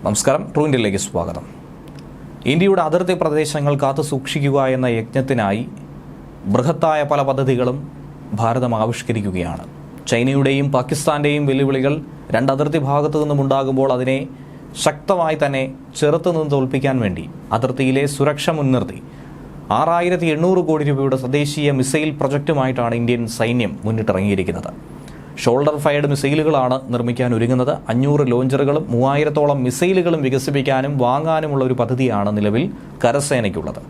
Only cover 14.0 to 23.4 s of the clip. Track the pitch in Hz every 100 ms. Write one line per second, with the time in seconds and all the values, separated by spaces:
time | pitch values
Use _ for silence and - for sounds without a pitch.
14 | 127 135 - - - - - - 160 151
15 | - 185 160 160 143 139 131 - - -
16 | 151 160 170 165 151 143 131 135 139 131
17 | 107 82 - - - 113 127 127 131 131
18 | 143 139 139 147 - 160 139 127 87 -
19 | - - - - - - - 107 160 170
20 | 175 180 165 151 175 185 160 156 143 139
21 | 139 131 127 143 147 147 147 135 127 156
22 | 156 151 131 143 143 147 131 127 120 117
23 | 117 120 113 -